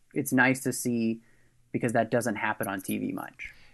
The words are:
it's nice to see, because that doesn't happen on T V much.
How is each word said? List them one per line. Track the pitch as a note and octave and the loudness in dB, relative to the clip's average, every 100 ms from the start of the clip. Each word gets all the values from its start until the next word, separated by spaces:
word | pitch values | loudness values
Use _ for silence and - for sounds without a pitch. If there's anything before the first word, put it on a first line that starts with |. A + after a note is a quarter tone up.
| _ | _
it's | D3 C#3 | -6 2
nice | B2+ B2+ C3 | 4 6 4
to | B2+ | 0
see, | B2 B2 A#2+ A2+ A2+ - _ _ _ _ | -2 -2 0 0 -2 -8 _ _ _ _
because | B2+ B2 | -2 0
that | A#2 A2+ | 2 2
doesn't | B2 A#2 G#2 | 2 0 -2
happen | A2 A2 G2 | -2 -2 -4
on | G2 | -4
T | G2+ G#2 | -4 -4
V | G2+ | -4
much. | F#2 - - - - - | -6 -10 -14 -16 -16 -20